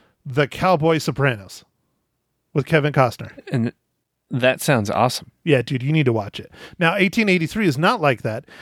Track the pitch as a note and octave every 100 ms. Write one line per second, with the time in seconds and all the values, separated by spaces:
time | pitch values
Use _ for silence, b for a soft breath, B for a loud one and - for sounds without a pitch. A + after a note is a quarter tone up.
0 | b b - B2+ C#3+ - F3+ F3 D#3+ D#3+
1 | - C#3 C#3 A2 F#2+ - - _ _ _
2 | _ _ _ _ _ D3+ C3 D#3+ D3 D3
3 | B2+ - - - - C#3 A#2 - _ _
4 | _ _ _ B2+ B2 - - C3 G#2 -
5 | B2 - - _ E3+ C3+ A#2 C3 B2+ D#3
6 | B2+ A2 G#2 - - B B - E3 G3
7 | C#4 - G#3+ F3+ D#3+ G#3 G3+ C3 F3+ A#3+
8 | D3+ A#2 A#2+ A2 - B